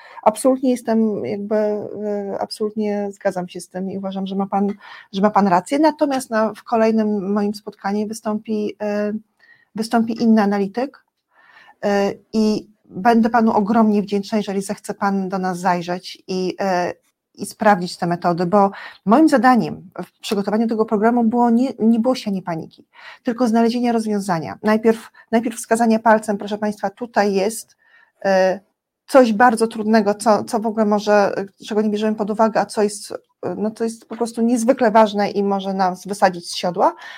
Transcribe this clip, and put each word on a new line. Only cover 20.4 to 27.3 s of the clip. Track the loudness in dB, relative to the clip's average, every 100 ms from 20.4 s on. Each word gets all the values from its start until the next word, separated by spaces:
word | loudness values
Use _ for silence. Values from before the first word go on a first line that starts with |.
| -2 -2 0
tego | 0 0
programu | 2 2 2
było | 2 2 2
nie, | 2 0 0
nie | 2 2
było | 2 -2
sianie | -4 -6
paniki, | -6 -8 -10 -18 _ -20 -20 -10
tylko | -6 -2 2
znalezienie | 2 2 2 0
rozwiązania. | 0 -2 -2 -2 -4 -4 -4
Najpierw, | 0 2 2 2 -4 -20 _
najpierw | -2 0 -6
wskazanie | -2 0 2 2
palcem, | 4 4 2 -6
proszę | -6 -6
państwa, | -6 -4 -8
tutaj | -8 -6 -2 0